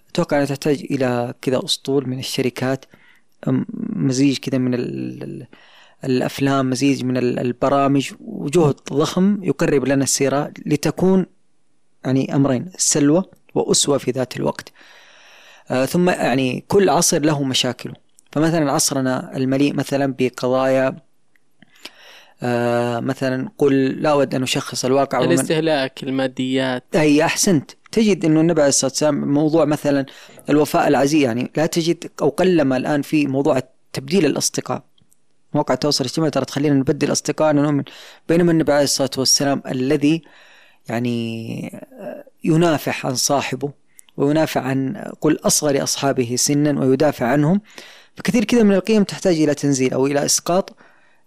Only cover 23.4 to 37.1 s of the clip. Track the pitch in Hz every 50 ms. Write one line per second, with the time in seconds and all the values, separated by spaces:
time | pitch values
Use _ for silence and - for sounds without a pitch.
23.4 | 135 - - - 147 139 135 135 131 131 - - 156 156 147 143 135 - 147 131
24.4 | 127 120 - 143 - - 127 - - 123 135 139 135 - - 127 131 160 170 -
25.4 | - - 165 156 160 160 156 139 131 131 - - 139 131 135 135 131 127 127 -
26.4 | 131 131 131 131 131 131 127 123 - _ - 170 151 151 143 151 160 - - -
27.4 | - 208 175 135 - - - _ _ _ - 220 226 208 185 156 165 160 156 160
28.4 | 160 170 165 156 143 139 135 - 139 131 - - 151 151 143 143 143 143 143 147
29.4 | 156 151 156 165 147 147 151 - - 143 143 139 131 - - - - - - -
30.4 | - - 143 151 147 - - 170 156 151 143 123 143 143 160 151 139 117 113 120
31.4 | 127 - - 151 156 165 - 175 156 170 160 - - - _ - 170 143 - -
32.4 | 180 185 175 156 139 135 131 127 156 156 151 143 135 - 160 151 143 135 131 139
33.4 | 143 156 135 131 - - _ _ _ _ - 135 135 139 170 202 151 139 - -
34.4 | - - - - - - 123 - - _ _ _ _ _ _ _ _ _ _ _
35.4 | _ _ - 147 151 - 131 - - 147 135 - 131 120 - 160 160 143 - 135
36.4 | 127 - - - 147 151 143 135 131 160 151 135 147 139